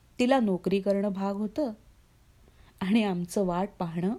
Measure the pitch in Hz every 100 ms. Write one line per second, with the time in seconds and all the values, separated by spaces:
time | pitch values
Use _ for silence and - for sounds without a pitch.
0 | _ - 247 269 220 180 - 196 196 202
1 | 202 190 196 196 214 214 285 214 - -
2 | - _ - - - - - - 185 226
3 | 208 180 175 - 190 175 196 - 175 170
4 | 180